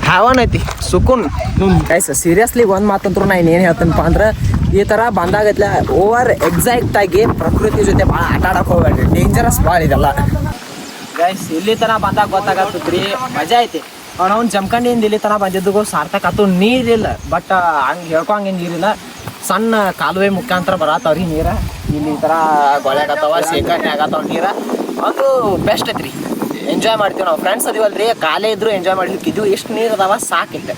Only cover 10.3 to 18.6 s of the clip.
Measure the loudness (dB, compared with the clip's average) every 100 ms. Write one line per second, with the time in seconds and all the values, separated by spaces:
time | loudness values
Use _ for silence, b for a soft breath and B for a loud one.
10.3 | -2 -4 -8 -12 -16 -16 -16 -14 -2 -2
11.3 | -2 -6 -4 -2 0 2 2 0 0 0
12.3 | 0 0 0 0 -2 -2 -2 -2 -4 -6
13.3 | -6 2 2 2 -2 -10 -18 -18 -2 0
14.3 | 2 0 -2 0 0 2 2 2 0 0
15.3 | 0 0 0 0 0 0 -2 -2 -2 -2
16.3 | 2 2 4 4 2 2 0 0 -4 -4
17.3 | -4 0 0 2 0 0 -2 -2 -2 0
18.3 | -2 -2 -4